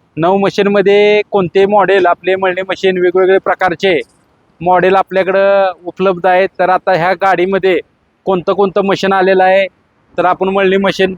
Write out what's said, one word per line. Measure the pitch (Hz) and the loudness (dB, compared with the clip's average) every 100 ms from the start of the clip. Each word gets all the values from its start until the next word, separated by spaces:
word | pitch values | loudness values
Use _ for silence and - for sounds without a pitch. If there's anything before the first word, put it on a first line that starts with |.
| _ - | _ -4
नऊ | 165 196 | 0 0
मशीनमध्ये | 196 - 202 202 190 202 208 208 202 | 0 0 0 2 2 4 4 2 0
कोणते | 208 180 196 196 | -2 -2 0 2
मॉडेल, | 208 180 196 175 | 2 2 2 2
आपले | 175 175 190 | -2 -4 -2
मळणी | 190 180 190 | -2 -4 -6
मशीन, | 180 190 185 | -4 -2 0
वेगवेगळे | 180 175 185 196 | 0 0 2 0
प्रकारचे | - 180 190 170 196 165 120 _ _ _ _ - | 0 -2 -2 -2 -2 -2 -4 _ _ _ _ -8
मॉडेल | 165 180 180 | 0 2 2
आपल्याकडं | 190 185 190 180 190 196 196 190 165 | 2 0 -2 0 0 2 2 0 -4
उपलब्ध | 175 - 185 180 185 | -12 -4 -2 0 0
आहेत. | 180 190 - | 2 0 -2
तर | 180 | -2
आता | 180 - | 0 0
ह्या | 185 175 | 0 0
गाडीमध्ये | 185 190 180 180 190 190 170 - _ _ _ | 0 0 0 0 -2 0 -2 -4 _ _ _
कोणतं | - 190 165 | -4 -4 -2
कोणतं | 185 196 208 | -2 -2 -2
मशीन | 196 180 190 | -2 -2 0
आलेलं | 196 190 190 | 0 2 2
आहे, | 185 190 190 _ _ _ _ - | 2 2 0 _ _ _ _ -4
तर | |
आपण | 175 180 190 | -2 0 -2
मळणी | 196 190 196 | 0 0 0
मशीन | 196 - 190 | 0 0 -2